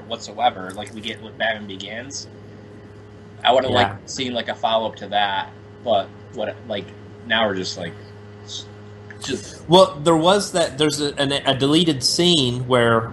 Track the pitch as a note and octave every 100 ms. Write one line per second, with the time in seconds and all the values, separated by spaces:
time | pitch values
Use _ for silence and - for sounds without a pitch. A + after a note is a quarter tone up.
0 | G#2 A2+ - G#2 A#2+ G2 F#2 G2+ G#2 G#2+
1 | A2 G#2+ G#2+ - A2 G#2+ G2+ F#2+ G2+ A2
2 | C#3 - - - - - - - - -
3 | - - - - - C3 B2+ B2 G2+ G2+
4 | - - B2 A#2+ A2 G#2 A#2 A2+ G#2+ -
5 | G2 G2+ G2+ F#2+ F#2 - - - A#2+ G2+
6 | F#2 - - A#2+ - - - G#2 - -
7 | - - A2+ A2+ A2 F#2 F2 F#2+ E2+ -
8 | - - - - - - - - - -
9 | - - - A#2+ - - - F3+ F#3 D3
10 | E3 D#3+ E3+ G3+ G3 F3 D3+ C3 D3+ C#3+
11 | C#3+ C#3 C#3 C#3+ C#3 C3 C#3 D#3+ E3 C3
12 | - - F3 D#3+ B2 B2 B2 B2 A#2 A2+
13 | A2+